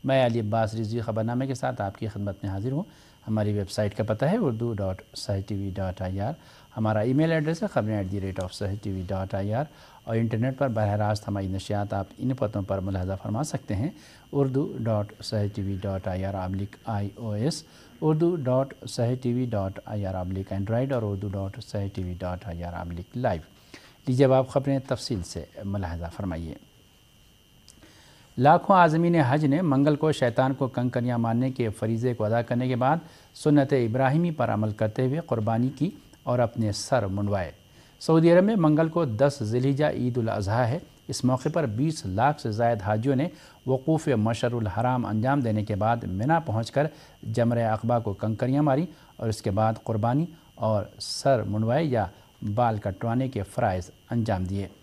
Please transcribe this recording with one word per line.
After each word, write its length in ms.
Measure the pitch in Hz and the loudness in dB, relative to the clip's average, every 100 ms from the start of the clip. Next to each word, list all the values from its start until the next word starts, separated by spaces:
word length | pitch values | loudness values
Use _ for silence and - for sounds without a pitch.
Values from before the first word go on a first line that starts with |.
میں 220 | 135 135 123 | 2 4 4
علی 140 | 117 | 2
عباس 340 | 107 113 110 | 0 2 0
رضوی 280 | 110 110 117 | 0 -2 -2
خبرنامے 460 | 113 110 110 120 135 | -2 -2 0 -2 -2
کے 60 | |
ساتھ 280 | 131 131 117 | -4 -4 -4
آپ 160 | 98 - | -6 -4
کی 100 | 107 | -8
خدمت 360 | 104 101 95 | -4 -6 -4
میں 80 | 101 | -6
حاضر 200 | 95 120 | -4 -4
ہوں۔ 120 | 139 202 - - - - | -4 -6 -12 -20 -16 -4
ہماری 260 | 110 104 | 0 0
ویب 180 | 104 95 | 0 -4
سائٹ 260 | - 107 - | -2 -2 -2
کا 60 | |
پتہ 220 | 107 110 143 | -2 0 0
ہے 120 | 226 | 2
اردو 360 | 165 113 120 | 0 0 -4
ڈاٹ 280 | 104 95 92 - - | -2 -4 -6 -12 -12
سہی 260 | - 98 | -4 -4
ٹی 140 | 98 101 | -2 -4
وی 160 | 98 95 | -4 -4
ڈاٹ 260 | 95 92 | -6 -4
آئی 200 | 92 95 | -6 -4
آر، 120 | 107 165 - - - - | -4 -6 -16 -20 -14 -2
ہمارا 220 | 107 107 | 0 2
ای 140 | 113 | 2
میل 180 | 135 165 | 2 2
ایڈریس 320 | 160 151 165 | 2 0 -2
ہے 40 | 208 | -2
خبریں 300 | 127 107 107 | -2 0 -2
ایٹ 140 | 95 | -2
دی 100 | 101 | -4
ریٹ 220 | 95 92 | -4 -4
آف 100 | 92 | -8
صحیح 220 | - 101 101 | -6 -6 -4
ٹی 60 | 107 | -4
وی 140 | 95 92 | -6 -4
ڈاٹ 260 | 95 95 | -4 -4
آئی 200 | 98 101 | -4 -2
آر، 100 | 110 156 - - - | -2 -4 -10 -20 -18
اور 120 | - 113 | -4 -2
انٹرنیٹ 420 | 113 113 127 135 | 0 0 -2 0
پر 100 | 139 | -2
براہ 220 | 110 104 | 0 0
راست 380 | 104 104 107 - | 2 0 -2 -2
ہماری 200 | 101 95 | -4 -2
نشریات 460 | 95 - 104 101 | -4 -4 -4 -2
آپ 120 | 104 95 - | -4 -6 -6
ان 140 | 123 131 | -4 -2
پتوں 220 | 123 110 | -2 -2
پر 180 | 95 98 | -2 -4
ملاحظہ 340 | 95 95 92 95 | -2 -2 -4 -4
فرما 200 | 110 107 | -4 -4
سکتے 320 | - - - 98 | -4 -6 -6 -4
ہیں، 140 | 143 - - - - | -4 -6 -20 -20 -4
اردو 460 | 143 135 131 185 127 | 0 2 0 -2 -4
ڈاٹ 340 | 113 107 104 - | 0 0 -2 -8
صحیح 260 | - 110 104 104 | -6 -2 -2 -2
ٹی 60 | |
وی 160 | 98 95 | -4 -4
ڈاٹ 260 | 98 95 95 | -4 -4 -4
آئی 180 | 92 95 | -4 -4
آر 80 | |
آبلک 420 | 98 92 95 101 - - | -4 -4 -4 -6 -10 -6
آئی 240 | 104 101 - | -4 -4 -6
او 160 | 113 | -6
ایس، 320 | 104 131 165 - - - - | -2 -2 -4 -14 -20 -20 -2
اردو 340 | 156 156 170 175 | 0 2 2 0
ڈاٹ 380 | 127 127 135 - - | 0 2 0 -6 -10
صحیح 280 | - 117 127 | -2 -2 0
ٹی 120 | 123 | -2
وی 120 | 120 127 | -2 0
ڈاٹ 340 | 107 95 98 - | -2 -2 -6 -8
آئی 200 | 107 98 | -6 -4
آر 80 | |
آبلک 380 | 92 92 95 95 | -4 -4 -4 -4
اینڈرائڈ 420 | 98 98 113 135 | -4 -2 0 0
اور 80 | 131 107 | -2 -2
اردو 220 | 98 101 | -4 -4
ڈاٹ 360 | 98 95 120 | -4 -6 -8
صحیح 260 | - 104 98 | -8 -6 -4
ٹی 100 | 95 | -4
وی 100 | 92 87 | -6 -6
ڈاٹ 280 | 90 87 - | -6 -6 -8
آئی 160 | 85 | -8
آر 100 | 85 | -8
آبلک 440 | 87 85 85 - 120 | -8 -8 -10 -8 -2
لائیو۔ 240 | 123 87 - - - - - - - | -2 -2 -6 -20 -20 -20 -20 -10 -2
لیجیے 180 | 127 135 | 4 6
اب 80 | |
آپ 160 | 131 131 | 6 4
خبریں 300 | 139 135 135 127 | 0 0 -2 -2
تفصیل 340 | 123 - 110 | -6 -2 -4
سے 220 | 90 87 76 - 101 | -4 -10 -12 -10 -6
ملاحظہ 400 | 98 87 85 85 - | -4 -4 -6 -8 -6
فرمائیے۔ 380 | 98 82 80 - - _ _ _ _ _ - _ _ _ - - - - - - - - | -6 -6 -8 -12 -18 _ _ _ _ _ -20 _ _ _ -20 -20 -20 -20 -20 -20 -14 4
لاکھوں 380 | 135 175 180 190 | 6 6 6 6
عازمین 400 | 170 160 170 170 | 8 6 4 4
حج 300 | 131 151 151 | 4 4 4
نے 160 | 147 | 4
منگل 340 | 180 135 143 143 | 4 4 4 4
کو 160 | 156 | 2
شیطان 420 | 147 123 113 131 | 2 2 2 0
کو 140 | 135 131 | 0 -2
کنکریاں 500 | 123 123 123 120 120 | 0 0 0 0 0
مارنے 340 | 117 117 131 | 2 2 0
کے 180 | 131 117 | 0 -2
فریضے 440 | 104 113 113 127 | 0 -2 0 0
کو 120 | 117 107 | 0 2
ادا 160 | 117 | 0
کرنے 260 | 117 120 127 | 0 0 0
کے 80 | 123 | 2
بعد 220 | 127 165 - - - | 2 2 -2 -20 -20
سنت 400 | - 151 147 135 | -2 4 6 6
ابراہیمی 580 | 135 117 123 131 151 175 | 2 2 2 2 4 0
پر 180 | 156 117 | 0 0
عمل 220 | 107 107 | 2 0
کرتے 360 | 107 110 107 127 | 0 -2 0 0
ہوئے 120 | 151 - | -2 -2
قربانی 440 | 117 107 113 127 | -2 0 0 0
کی 200 | - 185 - - - | 0 -4 -4 -20 -12
اور 160 | - 123 | -2 0
اپنے 320 | 117 - 107 | 0 0 -2
سر 360 | 101 - 127 101 | -2 0 0 0
منڈوائے۔ 440 | 98 101 101 80 - - - - _ | -2 0 -2 -2 -10 -20 -20 -20 _
سعودی 320 | - 160 165 | 2 6 8
عرب 120 | 175 | 8
میں 120 | 196 220 | 6 4
منگل 340 | 160 151 160 | 4 4 2
کو 160 | 165 151 | 0 -2
دس 320 | 107 143 - | 2 2 2
ذی 140 | 107 123 | -2 0
الحجہ 280 | 131 139 151 | 0 2 0
عید 320 | - 123 120 | 0 -2 0
الاضحیٰ 480 | 110 104 95 113 117 | -2 -2 0 2 0
ہے۔ 140 | 156 - - - | -2 -8 -20 -10
اس 180 | - 127 | 0 2
موقع 240 | 127 160 | 2 0
پر 120 | 170 135 | 0 -2
بیس 400 | 104 156 160 95 | 0 -2 -2 -4
لاکھ 360 | 92 131 151 | 2 2 2
سے 100 | 117 | -4
زائد 300 | 107 117 113 | 0 2 2
حاجیوں 340 | 95 110 127 131 | 0 0 2 0
نے 120 | 170 - - - - | 0 -6 -20 -12 -2
وقوف 400 | 131 160 160 151 | 0 2 0 2
مشعر 440 | 120 110 113 123 | 2 2 0 -2
الحرام 540 | 120 104 110 123 127 98 | 0 -2 0 0 0 0
انجام 340 | 110 123 147 | 0 2 2
دینے 260 | 120 107 104 | 2 -2 -2
کے 100 | 101 | 0
بعد 220 | 107 120 | 2 0
منا 360 | 92 92 127 165 | -2 -2 0 0
پہنچ 320 | 160 110 113 | 0 -2 0
کر 160 | - 151 - - - | 0 -2 -4 -20 -14
جمرہ 500 | 113 113 117 117 113 | -4 0 2 2 2
عقبہ 260 | 107 113 120 | 0 0 0
کو 140 | 110 | 0
کنکریاں 500 | 98 107 110 123 139 | -4 -4 -2 0 2
ماری 220 | 147 135 175 - - - | 2 2 0 -8 -20 -6
اور 140 | 117 | -4
اس 120 | 104 | -2
کے 100 | 113 | -2
بعد 220 | 98 110 110 | 2 2 0
قربانی 420 | - 113 117 135 170 - - - | -4 -2 0 0 -2 -8 -20 -4
اور 280 | 110 107 92 - | 0 0 -2 -10
سر 440 | - - 139 127 | -10 -2 2 2
منڈوائے 400 | 98 107 110 131 | 2 0 2 2
یا 220 | 165 120 92 - - - 110 104 | 2 0 0 -6 -20 -10 -4 2
بال 220 | 120 107 | 2 2
کٹوانے 500 | 104 95 117 120 131 | -4 -4 -2 -2 -2
کے 160 | 107 | -4
فرائض 460 | 95 - 120 92 90 - _ | -6 0 0 0 -6 -16 _
انجام 340 | 120 110 95 | -2 0 0
دیے۔ 240 | 92 98 98 - | -2 -4 -6 -12